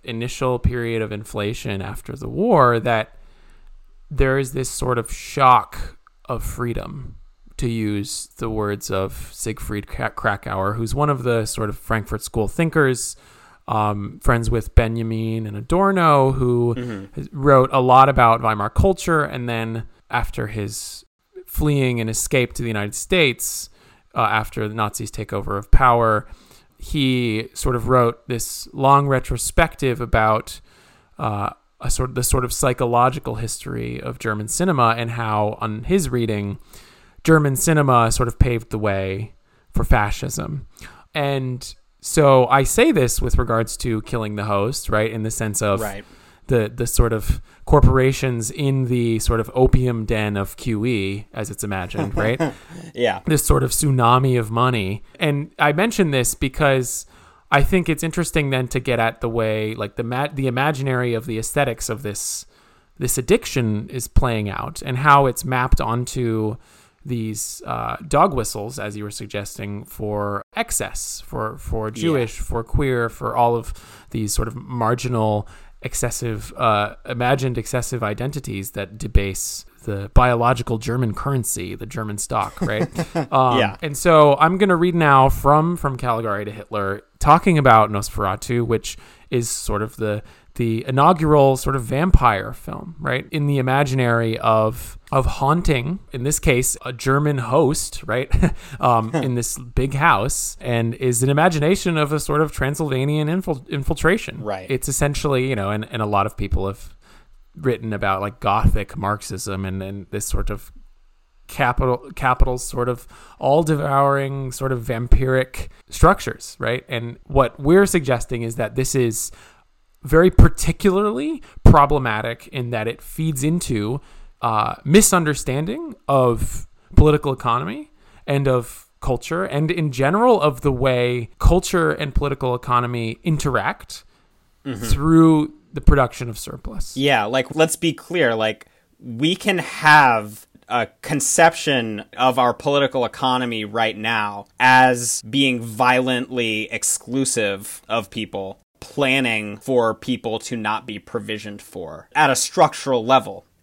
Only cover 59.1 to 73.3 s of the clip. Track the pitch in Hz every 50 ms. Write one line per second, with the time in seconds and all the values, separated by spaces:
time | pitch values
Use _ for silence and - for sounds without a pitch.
59.1 | 117 - - 117 113 117 113 110 107 110 107 107 110 110 104 101 - - 117 113
60.1 | 123 127 143 147 151 135 135 131 120 127 135 151 151 131 139 135 127 123 127 123
61.1 | 117 113 117 151 110 110 113 - - 151 143 135 113 - - - 110 104 139 104
62.1 | 101 - - - - - - _ _ _ _ _ _ _ _ _ _ - - 95
63.1 | - 135 120 - 196 254 - - - 139 117 110 107 104 113 - - 127 117 -
64.1 | - - 139 123 113 110 107 101 95 - - - - - - 139 123 127 143 151
65.1 | 143 143 139 131 120 - - 131 131 127 123 127 - - - 110 117 120 123 -
66.1 | - 131 123 113 110 110 107 107 107 - - _ _ _ _ _ _ _ - 147
67.1 | 123 117 110 110 107 107 - - - - - - 120 117 113 117 120 - - 147
68.1 | 143 143 175 196 156 123 107 - - 107 101 113 135 147 123 104 101 107 104 104
69.1 | 101 - 110 101 - 104 101 - - - 104 101 101 101 - - - - 107 104
70.1 | 104 104 101 101 101 101 - _ - 220 233 226 - - 104 95 - - - -
71.1 | - - - - - 123 110 110 - - - - - 113 110 110 110 110 131 165
72.1 | 156 131 117 110 - - - - 131 117 113 - - 131 147 131 127 120 117 113
73.1 | - - 123 117